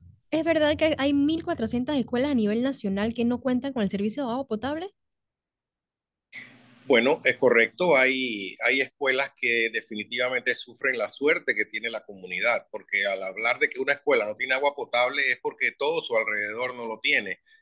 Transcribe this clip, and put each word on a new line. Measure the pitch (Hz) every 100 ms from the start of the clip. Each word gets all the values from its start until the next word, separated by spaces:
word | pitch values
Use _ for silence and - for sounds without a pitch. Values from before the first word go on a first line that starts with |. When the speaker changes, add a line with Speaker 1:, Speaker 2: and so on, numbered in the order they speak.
| - - -
Speaker 1:
¿Es | 311
verdad | 320 320 294 302
que | 320 277
hay | 277
mil | 285 285 330
cuatrocientas | 339 330 220 240 254 294
escuelas | 214 240 285
a | 262
nivel | 208 226
nacional | 262 262 202 196 220
que | 233 240
no | 247
cuentan | 262 254 277
con | 254
el | 196
servicio | 196 214 247 254
de |
agua | 247 277
potable? | 214 254 311 392 _ _ _ _ _ _ _ _ _ _ _ _ _ _ - - - - - -
Speaker 2:
Bueno, | 120 123 -
es | 131 -
correcto. | 131 117 113 - 180 135
Hay, | 131 131 127 104 92 - 117
hay | 135
escuelas | 127 - 135 131 135 -
que | 120 117 113
definitivamente | 110 - 107 104 120 127 127 123
sufren | 117 - 113 135 120
la | 104
suerte | - 143 170 - 107
que |
tiene | 104 110 117
la | 113
comunidad, | - 98 92 92 113 107 -
porque | 90 - 101 101
al | 95
hablar | 95 95 113 127
de | 143
que | 123
una | 135
escuela | 143 - 127 104
no | 107
tiene | 127
agua | 135 143 139
potable | 117 120 127 143 135
es | 123
porque | 151 - 123
todo | - 143 165
su | 147 113
alrededor | 113 104 104 113 127 123
no | 117
lo | 110
tiene. | 139 139 101 90 _ _